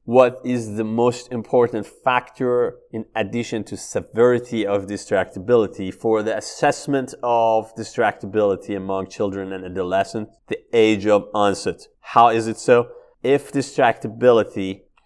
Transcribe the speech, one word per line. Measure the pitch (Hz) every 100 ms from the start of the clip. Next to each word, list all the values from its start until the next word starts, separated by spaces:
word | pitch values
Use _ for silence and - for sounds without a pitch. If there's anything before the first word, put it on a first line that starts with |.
What | - 123 123 110
is | - 123 113
the | 104
most | 110 113 120 120 -
important | 123 110 127 120 110 101
factor | _ - 127 - - 127 123 117 - _
in | 113 110
addition | 113 101 120 117 113
to | 101 98
severity | - 104 - 110 123 123 120 113 101
of | 101 98
distractibility | 101 - 101 - - 92 120 101 - 95
for | - 113 110
the | 107 104
assessment | - - 147 - - 143 127 -
of | 120 117 113 113 104 -
distractibility | 107 - 110 - 101 104 104 95 104 101
among | 95 95 95
children | - 104 98 95
and | 95
adolescents? | 92 92 90 95 98 113 107 _ _
The | - -
age | 117 110 107 101
of | 104 101
onset. | 104 101 92 - 87 - _
How | - 117 117
is | 113 110
it | 107
so? | - 120 120 - - _
If | 127 143 -
distractibility | 139 131 - 123 113 113 113 123 117 101 - 95 98 _ _